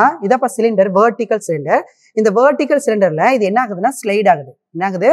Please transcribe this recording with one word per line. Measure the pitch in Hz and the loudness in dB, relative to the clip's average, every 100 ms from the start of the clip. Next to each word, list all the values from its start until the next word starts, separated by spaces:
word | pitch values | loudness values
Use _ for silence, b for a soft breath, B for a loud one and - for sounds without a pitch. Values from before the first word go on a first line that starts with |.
| 254 339 | 2 0
இதாப்பா | 196 247 285 - | -2 -2 -2 -2
சிலிண்டர், | 226 208 190 185 | -2 2 0 2
வெர்டிக்கல் | 233 214 220 220 - | 0 0 -4 -4 -4
சிலிண்டர். | 156 143 247 - b b 220 | -6 -2 -2 -2 b b -2
இந்த | 214 196 | 0 4
வெர்டிக்கல் | 269 294 285 294 | 2 2 0 -2
சிலிண்டர்ல | - 214 190 151 214 262 | 0 0 0 2 0 2
இது | 196 | 0
என்ன | 226 | -2
ஆகுதுன்னா, | 254 180 220 269 | -4 -4 -4 -4
ஸ்லைடு | 214 202 202 | -4 0 2
ஆகுது. | 156 131 - _ | 0 -2 -20 _
என்ன | 165 190 | -8 -6
ஆகுது? | 185 220 | 0 2